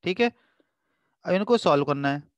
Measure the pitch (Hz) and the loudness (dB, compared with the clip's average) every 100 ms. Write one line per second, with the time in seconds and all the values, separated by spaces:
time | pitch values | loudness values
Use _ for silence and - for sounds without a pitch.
0 | 175 185 240 _ _ _ _ _ _ _ | -6 -2 -2 _ _ _ _ _ _ _
1 | _ _ - 185 208 233 180 143 143 143 | _ _ -4 -2 0 2 4 2 0 -2
2 | 143 143 - | -2 -4 -10